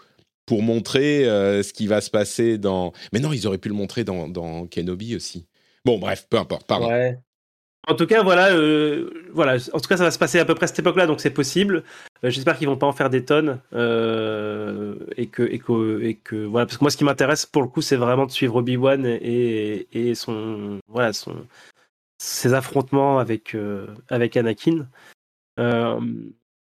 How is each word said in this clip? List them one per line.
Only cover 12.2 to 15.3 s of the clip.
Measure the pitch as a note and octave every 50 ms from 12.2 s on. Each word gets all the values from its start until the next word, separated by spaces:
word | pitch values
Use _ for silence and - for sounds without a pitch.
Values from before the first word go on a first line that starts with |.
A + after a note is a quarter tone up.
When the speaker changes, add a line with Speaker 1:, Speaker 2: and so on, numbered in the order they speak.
| -
Speaker 2:
Euh, | B2+
j'espère | B2+ C3+ C3+ E3+ D#3 -
qu'ils | D3+ C#3
vont | C#3
pas | C3 D3+
en | C#3+ C#3+
faire | - C#3+ C3
des | B2+ B2+ B2+
tonnes, | - D3 D3+ D#3 D3+ B2+ B2 _ _ -
euh, | A#2 A#2+ A#2 A#2 A2+ A2+ A2+ A2+ A2+ A2 A2 G#2+ G#2+ G#2+ G#2+ G#2+ G#2+ G#2+ G#2 G2+ G2+ G#2 G#2 G2+ - - - -
et | - A#2+
que, | G#2+